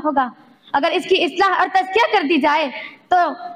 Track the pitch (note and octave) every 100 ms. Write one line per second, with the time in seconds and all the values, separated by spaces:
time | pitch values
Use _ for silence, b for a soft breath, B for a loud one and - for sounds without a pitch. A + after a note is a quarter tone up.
0 | D4 C#4 B3 - - _ - C#4 E4 F4
1 | - F#4 E4+ - G4 F4+ F#4 F#4+ F#4 G4+
2 | - G#4 D4 D#4+ D4 D#4 C#4 - B B
3 | - F4+ E4 - -